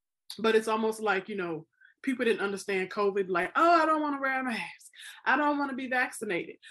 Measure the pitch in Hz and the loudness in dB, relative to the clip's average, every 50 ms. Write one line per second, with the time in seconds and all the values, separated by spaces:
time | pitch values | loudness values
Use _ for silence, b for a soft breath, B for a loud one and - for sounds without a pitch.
0 | _ _ _ _ _ _ - - 208 220 220 220 220 226 214 220 220 220 220 220 | _ _ _ _ _ _ -10 -2 0 4 4 4 4 2 0 0 0 0 -2 0
1 | 220 208 190 190 190 - 214 196 180 170 160 151 156 - b b b b b b | 0 0 0 0 -2 -4 -6 -6 -4 -4 -6 -8 -10 -14 b b b b b b
2 | - 277 247 - - 226 - - 196 202 196 190 - - 196 190 185 185 - 208 | -4 -4 -2 0 2 2 2 2 0 -2 -4 -6 -4 -4 -2 -2 -2 -4 -2 0
3 | 202 202 190 202 190 180 185 175 180 175 - 262 330 339 349 330 311 320 311 311 | 0 0 2 0 -2 0 0 0 0 0 2 4 6 6 6 6 6 4 2 2
4 | 302 294 285 269 269 262 262 262 262 254 226 202 170 - - - - - B B | 0 -2 -2 -2 -2 -2 -2 -2 -2 -2 -4 -4 -6 -10 -12 -18 -20 -20 B B
5 | B B B B B - 254 285 294 294 294 285 285 277 262 240 262 233 254 254 | B B B B B 2 2 4 4 2 2 0 -2 -4 -4 -6 -6 -2 0 0
6 | 254 285 - - 220 208 180 165 - - - - B B | 0 -2 -4 -8 -6 -4 -4 -4 -4 -6 -12 -18 B B